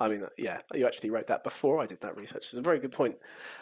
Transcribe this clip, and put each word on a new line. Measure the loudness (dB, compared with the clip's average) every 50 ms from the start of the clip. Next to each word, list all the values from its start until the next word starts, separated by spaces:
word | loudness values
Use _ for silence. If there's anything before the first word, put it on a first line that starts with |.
I | 2 2
mean, | 2 0 -2 -6 -6 -4
yeah, | -4 -2 -2 -4 -6 -4 0
you | 2 4
actually | 4 2 0 -2 -2
wrote | -2 -2 0 0
that | 0 0 0
before | -2 -2 2 4 4 4 4
I | 2
did | -2 -4 -8
that | -8 -8 -8
research. | -8 -10 -10 -10 -10 -10
It's | -8 -6
a | 0
very | 2 4 4 4
good | 2 -2
point. | 0 2 2 2 2 -2 -10 -18 -16 -14 -14 -14 -14 -4